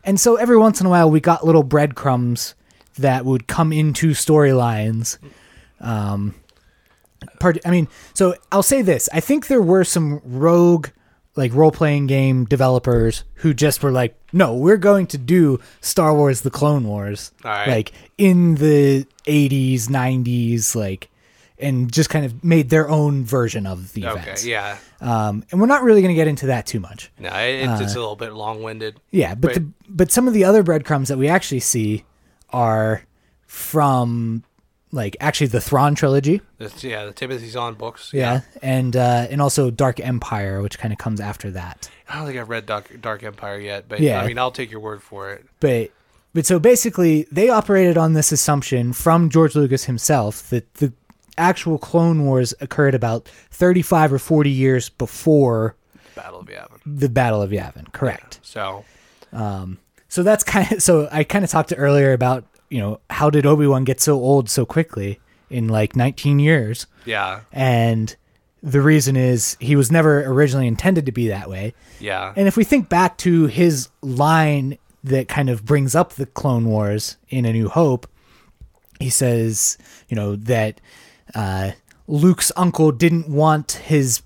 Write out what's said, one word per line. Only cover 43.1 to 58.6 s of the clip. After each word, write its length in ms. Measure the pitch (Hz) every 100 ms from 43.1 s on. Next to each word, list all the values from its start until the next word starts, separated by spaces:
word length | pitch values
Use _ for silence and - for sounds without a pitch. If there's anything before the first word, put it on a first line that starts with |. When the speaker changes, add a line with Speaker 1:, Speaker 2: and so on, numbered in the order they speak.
| 104
Speaker 2:
Empire 360 | 107 101 101 101
yet, 240 | 101 101 -
but 120 | 107
Speaker 1:
Yeah. 200 | 147 123
Speaker 2:
I 40 | 120
mean, 120 | 120
I'll 120 | 127
take 200 | 127 120
your 100 | 110
word 220 | 107 104
for 280 | _ 101 98
it. 140 | 101 _ _
Speaker 1:
But, 300 | 139 120 110 _ _ _ _
but 120 | 165 -
so 120 | 180
basically, 680 | 220 247 233 180 170 156 156
they 200 | 147 233
operated 480 | 220 - 196 180 165
on 160 | 160
this 180 | 160 147
assumption 600 | 147 - 143 - 127 120
from 340 | 123 170 165 165
George 260 | 160 156
Lucas 300 | 147 139 131
himself 640 | - 120 - 143 107 - -
that 240 | 120 _
the 180 | - 139 - _ _ _ -
actual 400 | 170 180 170 151
Clone 480 | - 170 170 160 139
Wars 260 | 131 123 -
occurred 340 | 135 - 139
about 360 | 131 113 117 - - _
thirty-five 600 | - 180 180 - 170 156
or 60 | 135
forty 320 | - 156 143
years 380 | 135 131 127 -
before 840 | - 120 - 160 151 131 113 110 - _ _ _
Speaker 2:
Battle 260 | - - 90
of 60 | 90
Yavin. 320 | 95 - -
Speaker 1:
the 240 | 151 143 135
Battle 320 | 120 120 107
of 100 | 101
Yavin, 400 | 101 90 - 78
correct. 480 | - 127 - - -
Speaker 2:
Yeah, 40 | -
so. 340 | 110